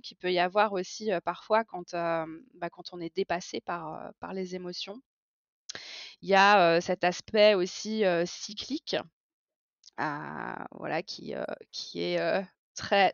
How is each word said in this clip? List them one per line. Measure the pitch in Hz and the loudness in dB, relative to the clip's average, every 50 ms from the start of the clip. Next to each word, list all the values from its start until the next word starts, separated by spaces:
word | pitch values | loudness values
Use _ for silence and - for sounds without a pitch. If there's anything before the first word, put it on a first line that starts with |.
| - | -10
qu'il | - - _ | -14 -12 _
peut | - 180 180 | -2 0 2
y | 175 | 2
avoir | 175 180 185 208 208 214 202 | 2 2 4 2 2 2 2
aussi, | 185 170 - - - 214 214 190 | -2 -4 -6 -8 -6 -4 -2 -2
heu, | 170 | -2
parfois | - 175 175 - - - 214 220 226 | -2 -4 -8 -6 -2 0 2 2 2
quand, | - - 180 180 - - | 0 -6 -12 -10 -8 -6
hem, | 175 170 170 165 165 160 160 156 160 - _ _ | -4 -2 0 0 -2 -2 -6 -10 -14 -18 _ _
bah, | 175 170 175 | -8 -8 -8
quand | - - 180 - 185 | -8 -10 -16 -14 -10
on | 175 | -10
est | 170 165 - | -10 -6 -4
dépassé | 190 196 - 175 180 - - - - | -2 -2 0 -2 -4 -4 -6 -8 -8
par, | - - 175 175 165 156 165 170 - - | -6 -6 -6 -6 -6 -8 -10 -10 -12 -14
heu, | - _ | -14 _
par | - 170 190 | -12 -8 -6
les | 190 185 180 180 | -6 -6 -6 -8
émotions. | 180 180 180 180 - - 190 202 262 - _ _ _ _ _ _ _ _ _ _ _ _ - - - - - - - - - - _ | -8 -8 -10 -10 -10 -10 -12 -12 -14 -18 _ _ _ _ _ _ _ _ _ _ _ _ -14 -14 -14 -14 -14 -16 -16 -16 -18 -18 _
Il | - 175 | 0 4
y | 190 | 6
a, | 190 196 202 208 202 175 170 165 170 | 8 8 8 8 8 8 8 6 4
heu, | |
cet | 175 - 180 - - | 2 0 0 0 0
aspect | 180 175 - - - - 214 208 214 208 | 0 0 -2 -4 0 4 6 8 8 8
aussi, | 185 175 185 - - - 214 220 220 208 | 6 2 -2 -4 -6 -6 -4 -2 2 2
heu, | 185 175 170 175 | 4 4 2 2
cyclique, | 175 - - - - 208 - - - 254 330 - - - 135 - 160 _ _ _ _ _ _ _ _ _ _ _ _ _ _ _ - - - | 0 -4 -8 -12 -10 -10 -10 -8 -6 -6 -8 -6 -4 -4 -4 -4 -6 _ _ _ _ _ _ _ _ _ _ _ _ _ _ _ -14 -8 -6
heu, | 131 151 147 151 156 147 151 156 - - - - - - | -4 -4 -4 -6 -8 -8 -8 -8 -8 -8 -8 -10 -10 -12
voilà | - - - 143 147 165 - | -12 -10 -6 -4 -4 -4 -4
qui, | - - - - - - | -6 -10 -12 -10 -8 -8
heu, | - - - - - - _ | -6 -6 -6 -8 -10 -12 _
qui | - - - - - 175 | -14 -14 -12 -10 -6 -4
est, | 170 175 175 170 | -4 -2 -2 0
heu, | 170 165 175 190 196 - _ _ _ _ _ | 0 0 0 -2 -2 -6 _ _ _ _ _
très, | - - - 208 196 196 180 | -12 -4 2 4 6 6 4